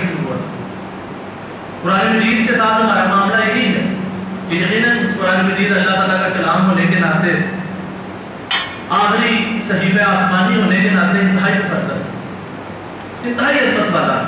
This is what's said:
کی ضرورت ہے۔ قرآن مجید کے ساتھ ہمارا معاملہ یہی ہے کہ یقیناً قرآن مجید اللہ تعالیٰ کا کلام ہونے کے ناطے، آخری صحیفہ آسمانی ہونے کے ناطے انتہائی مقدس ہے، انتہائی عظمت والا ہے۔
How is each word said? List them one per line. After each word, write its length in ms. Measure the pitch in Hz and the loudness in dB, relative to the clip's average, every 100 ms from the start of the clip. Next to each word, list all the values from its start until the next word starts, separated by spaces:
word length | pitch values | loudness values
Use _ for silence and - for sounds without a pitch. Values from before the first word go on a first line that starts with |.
کی 60 | - | -2
ضرورت 320 | 156 - - | -4 -4 -4
ہے۔ 180 | - - - - - - - - - - - - - - | -6 -10 -10 -12 -12 -12 -12 -12 -12 -14 -14 -12 -12 -6
قرآن 340 | 175 190 220 226 | 0 2 2 2
مجید 320 | - 226 247 | 2 2 2
کے 80 | 240 | 2
ساتھ 260 | 220 220 | 4 4
ہمارا 220 | 220 156 | 2 2
معاملہ 460 | 190 196 196 175 214 | 2 2 2 2 2
یہی 180 | 247 196 | 0 0
ہے 280 | - - - - - - - - | 0 -2 -4 -6 -6 -8 -8 -4
کہ 60 | 170 | -2
یقیناً 420 | 185 220 233 226 185 - | 0 2 2 2 0 0
قرآن 260 | 185 185 190 | 2 2 2
مجید 260 | 185 196 | 2 2
اللہ 200 | 190 202 | 2 2
تعالیٰ 280 | 190 190 185 | 2 2 2
کا 80 | - | 0
کلام 400 | 175 165 190 190 | 0 0 4 4
ہونے 160 | 180 165 | 4 4
کے 140 | 170 | 2
ناطے، 340 | 160 165 185 160 - - - - - - - - - - - - - - - | 2 2 2 0 -2 -4 -8 -8 -10 -10 -10 -12 -12 -12 -6 -6 -6 -10 -2
آخری 680 | 190 208 - 233 - - - - | 2 2 2 0 0 -2 -4 -2
صحیفہ 340 | 180 190 202 | 0 2 2
آسمانی 600 | 202 185 180 185 190 220 | 2 2 2 2 2 2
ہونے 140 | 190 190 | 4 4
کے 140 | 190 | 4
ناطے 300 | - - 196 | 2 2 2
انتہائی 340 | 185 - - | 2 2 2
مقدس 440 | - 165 170 - - | 0 0 -2 -2 -4
ہے، 120 | - - - - - - - - - - - - | -6 -10 -12 -12 -12 -14 -12 -14 -12 -14 -14 -8
انتہائی 360 | 240 240 277 285 | -6 0 0 2
عظمت 360 | 247 226 - - | 2 2 0 0
والا 180 | - | 0
ہے۔ 100 | - | 0